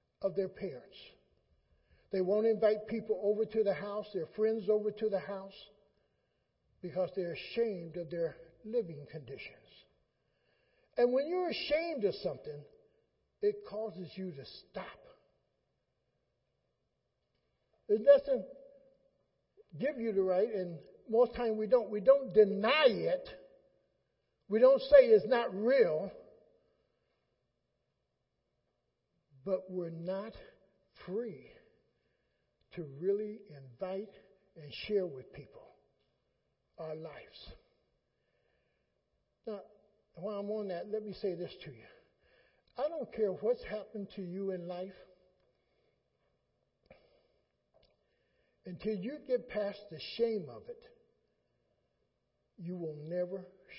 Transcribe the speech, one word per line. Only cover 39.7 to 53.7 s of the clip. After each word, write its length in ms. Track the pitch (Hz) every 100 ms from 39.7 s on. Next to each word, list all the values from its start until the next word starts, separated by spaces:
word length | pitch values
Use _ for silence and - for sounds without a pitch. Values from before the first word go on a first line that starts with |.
| - _ _ _
while 260 | - 190 202
I'm 100 | 202
on 180 | 214 202
that, 220 | 170 208
let 140 | 214
me 100 | 208 185
say 120 | 202
this 180 | 170 175 -
to 60 | 151
you. 160 | 113 - - _ _ _ _ _ _ _ -
I 100 | 294
don't 220 | 330 247
care 160 | - 208
what's 320 | 180 208 247
happened 440 | - 208 - 214 196 -
to 60 |
you 280 | 180 185 190
in 160 | 185 175
life. 260 | 180 190 - - _ _ _ _ _ _ _ _ _ _ _ _ _ _ _ _ _ - - _ _ _ _ _ _ _ _ _ _ _ _ _ _ _ _ 190
Until 280 | 175 208
you 240 | 208 208 294 -
get 220 | 247 -
past 300 | 208 202 202 -
the 100 | 156 - -
shame 300 | 233 214 147
of 120 | 113 -
it, 140 | - - - _ _ _ _ _ _ _ _ _ _ _ _ _ _ _ -
you 180 | 170 180
will 200 | 160 147 151
never 400 | 180 180 190 - - -